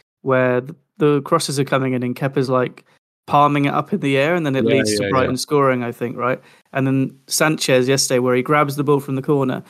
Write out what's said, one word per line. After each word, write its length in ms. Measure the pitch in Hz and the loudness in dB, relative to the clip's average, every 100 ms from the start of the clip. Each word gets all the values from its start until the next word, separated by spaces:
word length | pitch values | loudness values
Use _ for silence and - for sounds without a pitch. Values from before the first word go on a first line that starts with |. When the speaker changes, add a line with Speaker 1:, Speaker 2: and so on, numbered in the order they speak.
| _ _ | _ _
Speaker 1:
where 400 | 135 127 127 123 | -2 2 2 0
the, 140 | 131 - _ - | -4 -12 _ 0
the 240 | 151 143 | 2 2
crosses 360 | 139 165 - 139 | 2 0 0 -4
are 60 | 139 | 0
coming 280 | 135 131 | 0 0
in 100 | 127 | -2
and 120 | 123 123 | -4 -4
Kepa's, 340 | 135 139 123 | -4 -2 0
like, 360 | 127 123 - - _ _ _ - | 0 -2 -6 -20 _ _ _ -2
palming 380 | 143 147 143 143 | 2 4 2 0
it 80 | |
up 180 | 143 143 | -2 -4
in 80 | 196 | -4
the 160 | 139 135 | 0 2
air, 180 | 147 175 | 2 0
and 100 | 147 | 0
then 100 | 131 | 0
it 80 | |
Speaker 2:
Yeah, 120 | 113 113 | 2 2
Speaker 1:
leads 200 | 107 104 | 0 -2
to 60 | |
Speaker 2:
yeah, 60 | 101 | 0
Speaker 1:
Brighton 220 | 131 127 | 0 0
Speaker 2:
yeah. 60 | 127 | -2
Speaker 1:
scoring, 460 | - 147 135 127 | -2 2 2 0
I 80 | 120 | -4
think, 240 | 113 120 123 | -6 -8 -4
right? 240 | 123 127 - _ _ | -4 -4 -10 _ _
And 140 | 135 135 | -2 0
then 320 | 135 127 - - | 0 -2 -6 -6
Sanchez 640 | - 156 156 - 127 127 | -2 0 0 2 2 2
yesterday, 300 | 135 - 127 | 0 0 0
where 160 | 127 127 | 2 0
he 60 | |
grabs 340 | 127 151 147 143 | 2 2 0 0
the 80 | |
ball 160 | 139 143 | 0 0
from 160 | 139 135 | 0 -4
the 60 | |
corner 400 | 156 143 127 - | 0 0 0 -4